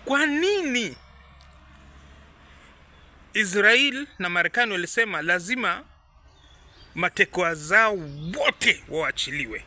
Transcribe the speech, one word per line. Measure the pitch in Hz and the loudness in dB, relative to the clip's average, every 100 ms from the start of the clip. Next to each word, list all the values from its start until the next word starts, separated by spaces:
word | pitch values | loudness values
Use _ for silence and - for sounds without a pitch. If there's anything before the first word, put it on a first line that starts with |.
Kwa | - 277 311 | 0 0 2
nini | 294 370 415 311 247 202 - - - - - - - - - - - - - - - - - - - - - - - - | 2 2 0 0 -2 -4 -10 -20 -20 -20 -20 -20 -20 -20 -20 -20 -20 -20 -20 -20 -20 -20 -20 -20 -20 -20 -20 -20 -20 -6
Israel | 208 202 202 208 240 277 262 285 - | -2 0 4 6 6 4 -2 -10 -8
na | 180 | -2
Marekani | 175 170 240 233 | 0 0 0 0
walisema | 185 170 - 226 165 | -2 -2 -2 -2 -2
lazima | 156 180 175 254 202 180 311 - _ _ - _ - - - - - | 0 -2 -2 -2 -2 -4 -10 -20 _ _ -20 _ -20 -20 -20 -20 -14
matekwa | 165 175 - 190 - 170 | -4 -4 0 0 2 -2
zao | 160 151 202 220 196 151 143 160 277 | -2 2 4 4 0 -8 -10 -8 -2
wote | 285 - 240 - - | -2 2 0 0 -4
waachiliwe? | 151 143 - 139 143 123 104 | -4 -4 -4 -6 -6 -8 -10